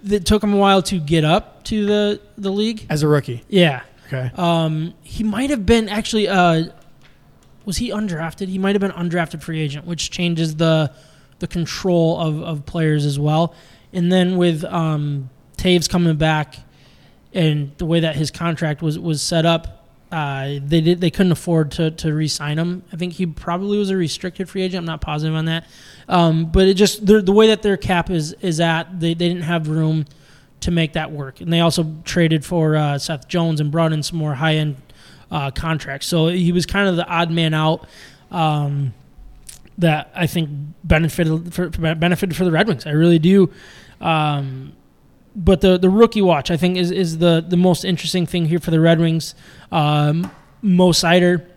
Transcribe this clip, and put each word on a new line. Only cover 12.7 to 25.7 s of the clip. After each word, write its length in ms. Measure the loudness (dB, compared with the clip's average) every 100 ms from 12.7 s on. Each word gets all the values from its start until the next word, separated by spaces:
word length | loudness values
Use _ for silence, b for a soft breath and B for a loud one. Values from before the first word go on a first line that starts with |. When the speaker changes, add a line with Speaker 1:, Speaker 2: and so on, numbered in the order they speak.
| -2 0 2 0
Speaker 1:
as 120 | 0
well. 360 | 0 0 0 b b b b
And 200 | -2 2
then 240 | 2 2 2
with, 260 | 0 0
um, 640 | -4 -4 -2 -2 -4 -6 -8 _ _ -4
Taves 320 | 2 2 2
coming 260 | 0 2 2
back, 400 | 0 0 -4 -10 -20 b b b b b b
and 400 | 0 0 0 -4 -6
the 60 | -2
way 140 | 0
that 160 | 0 -2
his 140 | -6
contract 520 | -4 -4 -2 -4 -2
was, 160 | -4 -4
was 220 | -4 -4
set 220 | -2 0 2
up, 380 | 0 -4 -18 _ _ _
uh, 420 | -8 -6 -6 -6 -6
they 180 | 0 2
did, 200 | 2 2
they 100 | 0
couldn't 220 | 0 0
afford 380 | 0 0 0 0
to, 180 | -2 -4
to 240 | -2 -4
re-sign 440 | -2 -2 -4 -4 -4
him. 260 | -4 -6 -12
I 40 | -8
think 180 | -8
he 120 | -4 -6
probably 500 | -6 -6 -4 -2 -2
was 120 | 0
a 60 | 0
restricted 520 | -2 -4 -10 -8 -8
free 140 | -4
agent. 160 | -4 -4
I'm 80 | -6
not 140 | -8
positive 340 | -6 -4 -2
on 120 | -2 -2
that. 200 | -4 -8